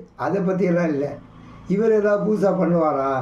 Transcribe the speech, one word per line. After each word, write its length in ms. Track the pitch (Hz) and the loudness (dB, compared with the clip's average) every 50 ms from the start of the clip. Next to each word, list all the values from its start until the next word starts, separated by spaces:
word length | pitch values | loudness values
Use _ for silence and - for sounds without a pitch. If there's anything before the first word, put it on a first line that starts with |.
| - - _ | -12 -16 _
அதை 240 | - 123 - - 180 | -8 -6 -4 -2 -2
பத்தியெல்லாம் 480 | 175 185 180 175 202 175 170 175 170 156 | -2 -2 0 0 0 0 2 0 0 0
இல்ல. 280 | 143 135 143 143 - - - - - - - - - - - - | -2 -2 -4 -6 -8 -12 -18 -20 -20 -20 -20 -20 -20 -12 -6 -4
"இவர் 240 | 180 202 226 226 | -2 0 2 2
ஏதாவது 300 | 220 214 202 208 208 202 175 | 2 2 2 2 2 0 0
புதுசா 280 | 214 214 175 190 196 | 0 0 2 2 2
பண்ணுவாரா, 580 | 180 180 180 160 170 170 156 151 147 135 135 139 135 127 | 2 2 2 2 2 2 2 0 0 0 -2 -2 -2 -4